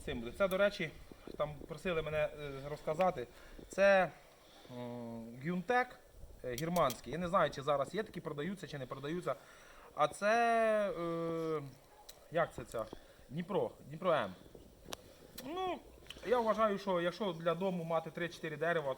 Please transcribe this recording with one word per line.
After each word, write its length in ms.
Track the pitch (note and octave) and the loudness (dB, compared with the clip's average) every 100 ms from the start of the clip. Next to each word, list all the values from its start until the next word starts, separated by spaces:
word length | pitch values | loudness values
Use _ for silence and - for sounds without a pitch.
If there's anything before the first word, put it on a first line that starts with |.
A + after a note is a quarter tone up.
цим 160 | - C3+ | -6 -6
буде. 120 | A#2 - | -6 0
Це, 100 | G3 | 2
до 80 | F#3 | 4
речі, 320 | G3+ - D#3+ - - - - - | 2 2 -6 -6 -18 -18 -14 -6
там 140 | D3 C#3+ - | -4 -6 -12
просили 340 | D#3 F#3+ E3 | -8 -2 -2
мене, 160 | D3+ D#3 | 0 0
е, 320 | D3+ D3 D3 C3+ C#3+ | -2 -2 -10 -8 -8
розказати. 560 | D3 - D#3 F#3 D3 A#2+ - - - - | -8 -4 2 2 2 -6 -10 -18 -18 -8
Це, 420 | - G3 F#3+ E3+ - - - - - - B2 | 4 8 8 6 0 -20 -20 -20 -20 -14 -10
м, 460 | A#2+ A#2+ A#2 A#2 A2+ A#2+ C#3+ | -8 -8 -8 -10 -12 -8 -4
Гюнтек, 500 | F3+ E3+ B3 B3 - - - - - | -4 2 2 0 -6 -20 -18 -18 -12
е, 120 | B2+ A#2+ | -8 -4
германський. 520 | D#3+ F3 C#3+ A2+ A#2+ | 0 4 4 2 -6
Я 60 | D3 | -4
не 100 | F3+ | 2
знаю, 220 | F#3+ D3+ | 4 4
чи 120 | C#3+ | 2
зараз 320 | C3+ C#3+ C3+ | 0 2 2
є 80 | F#3+ | -2
такі, 180 | G#3+ F3 | -4 -6
продаються 460 | E3 D3 D#3+ G3+ D3 | -8 -4 -4 -6 -8
чи 120 | C#3+ | -8
не 80 | B2+ | -8
продаються. 480 | C3+ C#3+ F3 D#3+ C3 - - - - - | -8 -4 -4 -2 -4 -6 -20 -20 -20 -10
А 140 | - D3 | 2 2
це, 220 | - G#3 A3+ A#3 A3+ A3 G#3+ G3+ D#3+ | 4 4 6 6 6 6 4 2 0
е, 640 | E3+ E3 E3 E3 D#3+ D#3 C#3 - - - - - - | -2 -2 -2 -2 0 -2 -4 -14 -20 -20 -20 -20 -6
як 220 | D#3 D#3 | 0 0
це 100 | - | -2
ця? 200 | B2 A#2 A2 - - - - | -8 -6 -6 -8 -18 -20 -10
Дніпро, 400 | D3 F3 F#3 A#2 - C3 | -8 -2 0 0 -2 -14
Дніпро 240 | D#3 F3+ | -4 2
М. 220 | D3+ G#2 F2+ - - - - - - - - - - | 4 2 -4 -18 -20 -20 -20 -14 -14 -14 -20 -20 -14
Ну, 340 | B3+ F4 F#4+ D#4+ - - - - - | -10 -6 -4 -6 -10 -20 -18 -10 0
я 140 | B3 | 2
вважаю, 380 | A3 G3+ A3 G3 | 4 4 4 2
що 220 | G3+ F3+ | 0 0
якщо 320 | F3 E3 G#3 | 0 -2 -4
для 220 | E3 E3+ | -2 0
дому 300 | E3 G3 F3+ | 0 0 -2
мати 260 | E3 E3 D#3+ | 0 -2 -2
три-чотири 460 | D#3+ E3+ - D#3+ D3+ | -6 -6 -6 -8 -2
дерева, 380 | D#3+ E3+ C#3 | 0 0 0